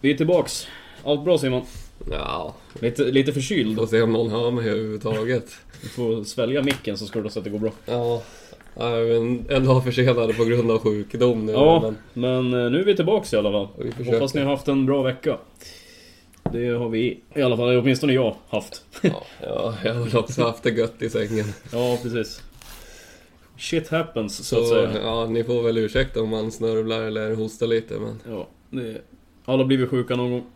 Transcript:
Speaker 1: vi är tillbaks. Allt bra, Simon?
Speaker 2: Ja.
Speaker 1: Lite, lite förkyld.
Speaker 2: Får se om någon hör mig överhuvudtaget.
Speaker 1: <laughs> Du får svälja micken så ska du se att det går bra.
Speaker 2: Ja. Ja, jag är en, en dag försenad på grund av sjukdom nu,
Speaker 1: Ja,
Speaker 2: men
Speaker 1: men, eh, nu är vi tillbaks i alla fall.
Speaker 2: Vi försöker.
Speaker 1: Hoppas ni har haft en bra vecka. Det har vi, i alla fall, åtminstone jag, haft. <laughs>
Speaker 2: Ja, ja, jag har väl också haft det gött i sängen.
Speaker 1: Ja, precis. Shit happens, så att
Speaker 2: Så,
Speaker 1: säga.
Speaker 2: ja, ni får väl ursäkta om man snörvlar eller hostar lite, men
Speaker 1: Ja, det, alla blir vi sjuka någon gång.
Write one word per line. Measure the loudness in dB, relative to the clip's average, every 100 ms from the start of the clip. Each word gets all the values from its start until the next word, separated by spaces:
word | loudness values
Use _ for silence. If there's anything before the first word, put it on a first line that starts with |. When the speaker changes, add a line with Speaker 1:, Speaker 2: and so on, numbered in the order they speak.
Speaker 1:
vi | 2
är | 2
tillbaks. | 4 4 2 -4 -12 -18 -20 -12
Allt | -2 0
bra, | 4 2
Simon? | 2 -2 -4 -14 -16 -14 -8
Speaker 2:
Ja. | -6 -6 -6 -8 -12 -18 -4
Speaker 1:
Lite, | -4 0
lite | 2 4 2
förkyld. | 0 -2 0 0 0
Speaker 2:
Får | 2
se | 4
om | 4
någon | 2 0
hör | 0 0
mig | 0 0
överhuvudtaget. | -2 -2 -4 -4 -2 0 -2 -4
Speaker 1:
<laughs> | -18 -20 -18
Du | -14
får | -4 -2 -2
svälja | -4 -4 -2 0
micken | 0 -2 -4 -6
så | -6
ska | -6
du | -6
se | -6
att |
det | -6
går | -4
bra. | -4 -6 -6
Speaker 2:
Ja. | -2 -2 -2 -6 -20 -20 -20 -20 -6
Ja, | -2
jag | 0 2
är | 2
en, | 2 -2 0
en | 2 6
dag | 4
försenad | 4 2 2 4 2 2
på |
grund | 2 2 4
av | 2
sjukdom | 2 -2 -4 2 2 2 0
nu, |
Speaker 1:
Ja, | 6 6 6
Speaker 2:
men | 4 -6 -12 -4 0 0 2
Speaker 1:
men, | 2
eh, | 2
nu | 2
är |
vi | 2 2
tillbaks | 4 2 2
i | 0
alla | 2
fall. | 0 -4 -8
Speaker 2:
Vi | -10
försöker. | -6 0
Speaker 1:
Hoppas | 2 2
ni | 0
har | 0
haft | 0 0
en | 2 4
bra | 2
vecka. | 0 -2 -2 -2 -6 -20 -20 -20 -20 -20 -20 -20 _ -8 -6
Det | -2 -2
har | -2 -2
vi, | 0 -2 -2 _
i | 0
alla | 0 2
fall, | 4 4
åtminstone | 4 2 2
jag, | 2 2 -2 -6
haft. | -6 -6 -16 -20
<laughs> | -2
Speaker 2:
Ja, | -2 -2 -10 -14
ja, | -8 -4 -4 -4
jag | -4
har | -2
väl | 0 0
också | 0 0
haft | 0 0
det | -2
gött | 2 0 0
i | -4
sängen. | -2 -2 -2 -4 -6 -8
Speaker 1:
Ja, | -2 0 0
precis. | -2 -4 -4 -8 -18 -20 -20 -20 -20 -20 -20 -20 -20 -20 -20 -14
Shit | -4 -4 0
happens, | -2 -2 -4 -6 -6 -2
så | 0
att | 4
Speaker 2:
Så, |
Speaker 1:
säga. | 4 4 0
Speaker 2:
ja, | -2 -2 -2
ni | -2
får | 0 0
väl | 2 2
ursäkta | 0 0 0 -2
om | -2
man | -2 -4
snörvlar | -4 -2 0 0 -2
eller | -2 -4 -2
hostar | -2 -4 -2 0
lite, | 0 -2 -8
men | -8 -10 -10
Speaker 1:
Ja, | -10 -10 -16 _
det, | -8 -8 -10 -16 -20 _ _
alla | -2 0
blir | 2 2
vi | 2
sjuka | 0 -2 -2
någon | -2
gång. | -4 -8